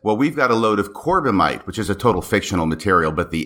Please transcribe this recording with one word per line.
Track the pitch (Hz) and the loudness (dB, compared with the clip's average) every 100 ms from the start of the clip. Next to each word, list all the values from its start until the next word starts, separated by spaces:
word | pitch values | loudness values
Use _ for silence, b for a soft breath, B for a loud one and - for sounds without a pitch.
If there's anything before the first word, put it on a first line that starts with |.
"Well, | 107 107 | -2 2
we've | 143 135 | 0 2
got | 127 | 2
a | 113 | 2
load | 113 104 | 2 0
of | 101 | -2
Corbomite," | - 151 185 139 98 78 62 - | -4 -2 0 2 2 2 0 -6
which | 92 | -6
is | 101 | -4
a | |
total | 98 123 92 | 0 0 0
fictional | - 104 - 92 82 | 0 -2 0 -2 0
material, | 80 98 90 80 | -2 2 2 2
but | 78 82 | -2 -4
the | 82 | -4